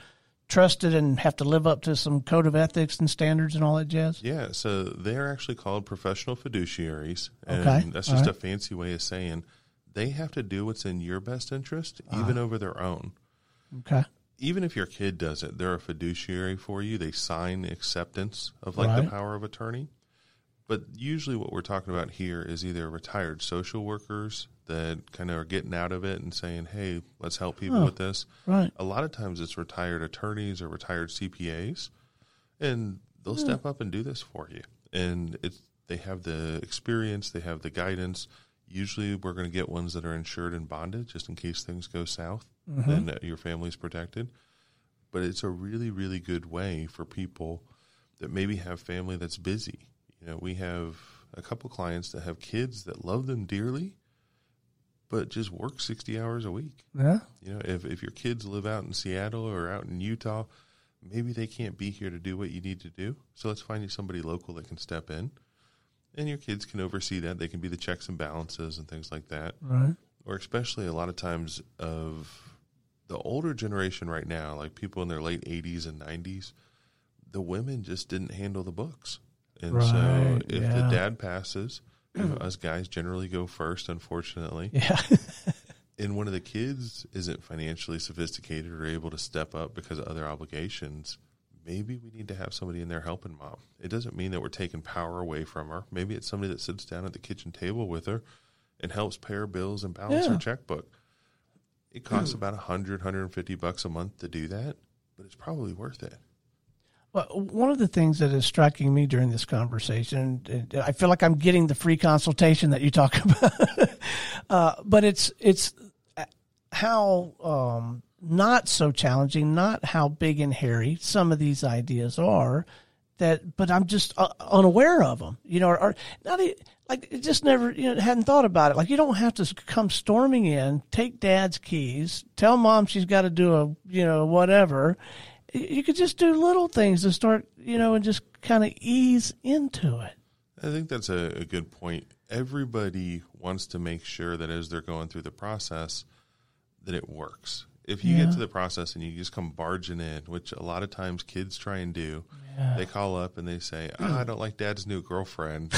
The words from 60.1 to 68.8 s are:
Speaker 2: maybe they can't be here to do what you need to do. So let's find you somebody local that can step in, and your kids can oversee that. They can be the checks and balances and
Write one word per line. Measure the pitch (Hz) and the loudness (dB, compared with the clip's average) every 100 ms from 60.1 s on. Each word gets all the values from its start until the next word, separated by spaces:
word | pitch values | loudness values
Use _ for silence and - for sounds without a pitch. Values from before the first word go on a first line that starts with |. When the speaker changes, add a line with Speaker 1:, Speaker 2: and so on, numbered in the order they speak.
| 113 113 107 110 _ _ _ _ _ | -6 -6 -6 -8 _ _ _ _ _
Speaker 2:
maybe | 90 110 120 | -10 -8 -6
they | 117 110 | -6 -8
can't | - 110 95 | -8 -10 -6
be | 98 | -8
here | 101 98 | -6 -10
to | 87 | -8
do | 92 92 | -8 -6
what | 95 | -8
you | 90 | -8
need | 95 92 | -8 -10
to | 87 | -12
do. | 87 98 143 _ | -10 -10 -10 _
So | - 113 | -10 -8
let's | 107 | -8
find | - 110 | -10 -10
you | 101 | -10
somebody | - 95 87 | -10 -8 -8
local | 80 90 - | -6 -8 -10
that | 82 76 | -16 -14
can | 82 | -16
step | - 82 - | -10 -10 -8
in, | 78 120 - _ _ _ _ _ _ _ | -10 -10 -14 _ _ _ _ _ _ _
and | 147 151 | -10 -8
your | 143 | -8
kids | 123 101 - | -8 -10 -8
can | 104 | -8
oversee | 92 98 - 95 | -6 -6 -6 -6
that. | 85 90 | -6 -6
They | 85 | -8
can | 92 | -8
be | 90 | -8
the | 87 | -8
checks | - 87 - | -8 -8 -8
and | 85 | -8
balances | 78 80 80 - 80 | -8 -8 -10 -10 -10
and | 78 | -10